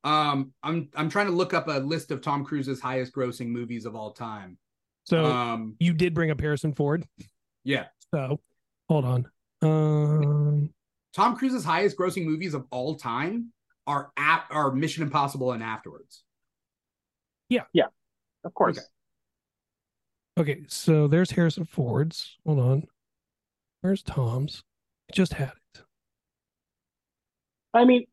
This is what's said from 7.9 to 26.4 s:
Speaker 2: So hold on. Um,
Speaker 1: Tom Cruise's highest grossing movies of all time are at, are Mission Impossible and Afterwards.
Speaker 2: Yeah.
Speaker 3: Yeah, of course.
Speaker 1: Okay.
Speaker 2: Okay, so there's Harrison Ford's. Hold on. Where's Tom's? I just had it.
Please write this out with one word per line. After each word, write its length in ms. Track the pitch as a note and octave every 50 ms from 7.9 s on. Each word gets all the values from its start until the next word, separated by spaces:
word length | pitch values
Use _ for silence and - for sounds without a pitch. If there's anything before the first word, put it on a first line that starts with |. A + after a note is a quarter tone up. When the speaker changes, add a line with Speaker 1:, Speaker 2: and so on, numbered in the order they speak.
| _ _ _ _ -
Speaker 2:
So 260 | D3+ C3+ C3 C#3+ D3+ _ _ _ _ _ _ _ _ _ _
hold 160 | E3 D3+ C3
on. 240 | B2 B2+ B2 B2 - _ _ _ _ _ _ -
Um, 1040 | D#3 D#3 D#3 D#3 D3+ D3+ D3+ D3+ D3 D3+ D#3 D3 C#3+ D3 D3 D3 D3 D3 D3 D3 D#3 - _ _ _ _ _ _ _ -
Speaker 1:
Tom 220 | - G3+ A#3+ A#3+
Cruise's 300 | - C4+ C4 B3+ B3 E3
highest 320 | D#3+ D#3+ E3+ G3+ G3+ G3 -
grossing 260 | F3+ F#3 F3+ F#3+ F3
movies 280 | D#3+ D3+ D#3 F#3 F#3 D3
of 120 | C#3+ - _
all 260 | - B2+ B2+ D3 D#3+
time 560 | D3+ - B2 A#2 B2 C#3+ E3+ G#3 A#3+ A#3 A#3 _ _ _ _ _ _ _ -
are 240 | C#3+ C#3+ C#3 - _
at, 300 | - D3 D3+ E3 E3 - -
are 200 | - D#3 D3 C3+
Mission 300 | C3 C3 D#3 D#3+ D#3+ D#3+ D#3+
Impossible 480 | C#3+ C#3 D3+ C#3 C#3 - C3+ B2+ B2+ B2
and 100 | A2+ A2+
Afterwards. 600 | A2+ A2 G#2 - - C#2+ D2 G#2 _ - - _ _ _ _ _ _ _ _ _ _ _ _ _ _ _ _ _ _ _ _ _ _ _ _ _ _
Speaker 2:
Yeah. 140 | B3 A#3 - - _
Speaker 3:
Yeah, 120 | E3+ - - _ _ _ _ _ _ _ _ _ _ _
of 100 | F3+ -
course. 240 | - F#3+ - - - - _ _ _ _ _ _ _ _ _ _ _ _ _ _ _ _ _ _ _ _ _ _ _ _ _ _ _ _ _ _ -
Speaker 1:
Okay. 140 | D#3+ D3
Speaker 2:
Okay, 140 | C#3+ - D3 -
so 400 | - - - - D#3+ D3+ D3+ C#3+
there's 240 | D3 E3+ F#3 -
Harrison 340 | - - E3+ E3 D3+ - E3+
Ford's. 720 | - - - C#3 A#2+ A2 C3 D3 E3 - - - - - _ _
Hold 140 | D#3+ D3+ C#3
on. 280 | B2 B2 C3 C#3 D#3+ - _ _ _ _ _ _ _ _ _ _ _ _ _ _ _ _ _ _
Where's 220 | - F3+ G3 F#3+ -
Tom's? 600 | - - - B2+ A2+ A#2 B2+ C#3 D3+ - - - _ _ _ _ _ _ _ _ _
I 60 | -
just 180 | - F#3 - -
had 200 | - C#3 C3+ - _ _ _ _
it. 80 | - - _ _ _ _ _ _ _ _ _ _ _